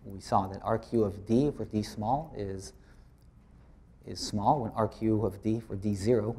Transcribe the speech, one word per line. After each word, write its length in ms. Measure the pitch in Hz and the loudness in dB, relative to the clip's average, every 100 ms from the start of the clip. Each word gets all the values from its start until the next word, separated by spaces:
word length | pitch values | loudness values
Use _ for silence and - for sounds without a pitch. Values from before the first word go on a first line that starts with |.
we 160 | 113 98 | -14 -12
saw 260 | - 113 98 | 0 2 2
that 140 | 98 | -2
R 140 | 101 113 | -2 -2
Q 260 | - 117 | 0 2
of 220 | 104 95 95 | 2 0 2
D 240 | 113 147 | 2 2
for 140 | - | 0
D 180 | 104 107 | -4 -2
small 500 | 107 - 107 151 160 - | -2 -4 -2 -2 -2 -8
is, 360 | 98 98 98 - - - - - - - - - - - - - - | -8 -8 -10 -16 -20 -20 -20 -20 -20 -20 -20 -20 -20 -20 -20 -20 -14
is 120 | - | -10
small, 420 | - 107 104 147 | -4 0 4 2
when 120 | 113 | 2
R 140 | - 107 | 0 0
Q 380 | - 110 110 104 | 2 2 2 2
of 160 | 98 | -2
D 180 | 110 113 | 0 0
for 160 | - 101 | -2 -4
D 180 | 104 | -2
zero 420 | 98 101 120 107 | 0 4 4 2